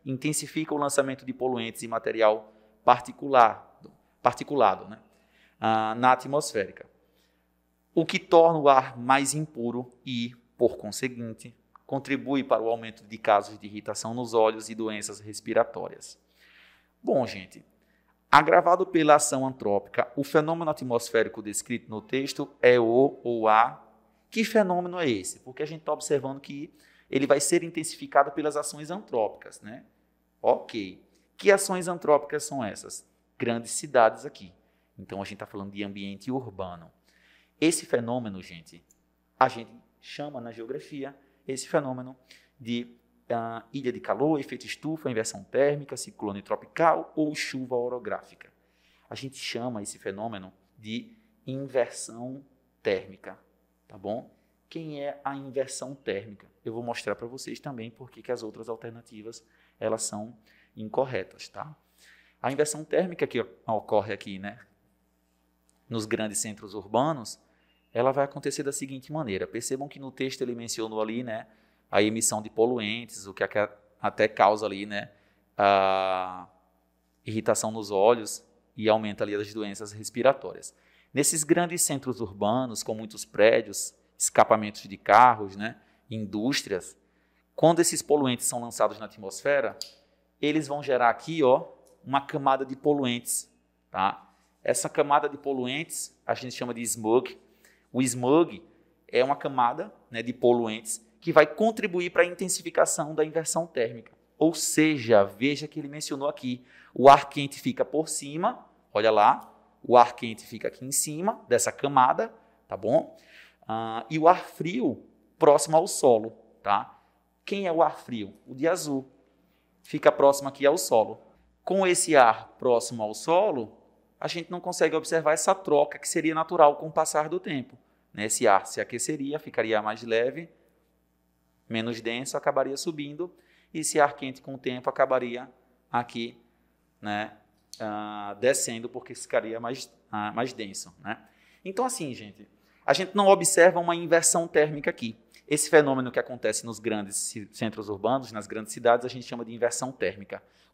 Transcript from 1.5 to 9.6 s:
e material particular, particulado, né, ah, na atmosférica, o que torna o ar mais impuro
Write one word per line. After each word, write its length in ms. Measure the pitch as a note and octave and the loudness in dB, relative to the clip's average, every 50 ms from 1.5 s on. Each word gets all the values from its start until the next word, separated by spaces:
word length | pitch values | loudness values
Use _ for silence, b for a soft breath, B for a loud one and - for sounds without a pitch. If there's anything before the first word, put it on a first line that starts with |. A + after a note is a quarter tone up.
| B2+ A#2 A2+ A2+ A2+ - A2+ | -2 -4 -4 -6 -8 -10 -10
e 40 | A#2 | -8
material 680 | A2+ A2+ - A#2 A2 A2 A2 G#2+ G#2+ A2+ - b b b b b b b _ | -8 -6 -4 -4 0 4 4 4 4 2 -2 b b b b b b b _
particular, 920 | - B2 A#2+ - - - - - C#3+ C3+ B2+ A#2 G#2+ G2+ - - - _ _ - - - _ _ _ _ _ | 4 4 4 2 -4 -14 -10 -4 2 6 8 8 8 6 0 -8 -20 _ _ -20 -20 -20 _ _ _ _ _
particulado, 640 | - B2+ - - - - D3+ C#3 A#2 G2+ F#2 F2+ F#2 F#2+ | -2 -2 -2 -2 -4 -4 0 4 4 4 4 2 -4 -14
né, 120 | G#2+ - _ _ b b b b b b b b b b A2 | -18 -20 _ _ b b b b b b b b b b -2
ah, 300 | A2 A2 A2 A2 A2 A2 | 0 0 0 0 -2 -2
na 200 | A#2+ B2 B2+ B2+ | 2 4 4 4
atmosférica, 760 | B2+ - C3+ C#3 D3 D3 - - A2 F#2+ F#2+ - - - - _ _ _ _ _ _ _ _ _ _ _ _ _ _ _ _ _ _ _ _ _ | 4 0 -2 -4 -4 -4 -2 -4 -4 -4 -4 -8 -16 -20 -20 _ _ _ _ _ _ _ _ _ _ _ _ _ _ _ _ _ _ _ _ _
o 100 | E3+ D#3+ | 0 0
que 140 | D#3+ - F#3 | 0 -2 -6
torna 400 | - - F#3 E3 E3 E3 E3 D#3 | 0 6 8 8 8 8 6 6
o 100 | C#3 C#3+ | 8 8
ar 300 | C3+ C3 C3 - - A#2+ | 8 8 6 2 -2 -6
mais 380 | A#2+ B2+ C3+ C#3 C#3 C#3 C#3+ | 0 2 2 4 2 0 -2
impuro 580 | D3+ D#3 D3+ - B2 | -4 -6 -6 -6 -6